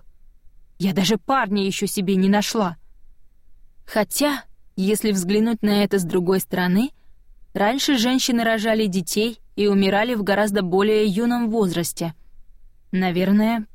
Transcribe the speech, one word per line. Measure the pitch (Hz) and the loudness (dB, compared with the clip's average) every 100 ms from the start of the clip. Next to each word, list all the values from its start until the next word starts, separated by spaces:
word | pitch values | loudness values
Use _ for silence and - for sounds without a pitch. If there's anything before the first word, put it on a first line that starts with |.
| - - - - - - - - | -10 -20 -20 -20 -20 -20 -20 -4
Я | 190 | -2
даже | 175 180 220 | 0 0 0
парня | - 269 214 202 | 0 0 0 0
ещё | 196 - 202 | -2 -2 -4
себе | - 180 190 | -2 0 2
не | 190 | 2
нашла. | 208 196 226 185 165 - - - - - - - - - - - | 2 0 -2 -2 -6 -18 -20 -20 -20 -20 -20 -20 -20 -20 -20 -6
Хотя, | 220 202 - 285 277 - - - | -4 -2 -2 -2 -4 -10 -20 -12
если | - 190 214 220 | -4 -2 0 0
взглянуть | 196 175 214 226 226 | -2 0 0 0 0
на | 214 202 | 0 2
это | 202 202 | 2 0
с | |
другой | 170 185 175 190 | 0 -2 0 0
стороны, | - 180 180 190 269 - - - - - - | -2 -2 2 2 0 -6 -20 -20 -20 -20 -8
раньше | - 202 269 - 262 | -2 0 0 0 2
женщины | 247 262 - 233 | 2 0 0 0
рожали | 226 226 226 220 214 | 0 0 0 0 0
детей | 185 170 208 233 226 - | -2 -2 -2 -2 -4 -10
и | - 208 | -2 2
умирали | 196 196 196 240 | 4 2 2 0
в | 226 | -2
гораздо | 196 196 214 202 | 0 0 0 0
более | 180 190 214 214 214 | 0 2 4 2 2
юном | 185 240 240 233 | 0 0 0 0
возрасте. | 226 190 170 165 - 165 - - - - - - - - | 0 0 0 -4 -6 -8 -8 -18 -20 -20 -20 -20 -20 -6
Наверное, | 185 185 175 185 208 220 233 214 | -2 0 0 2 2 2 -2 -4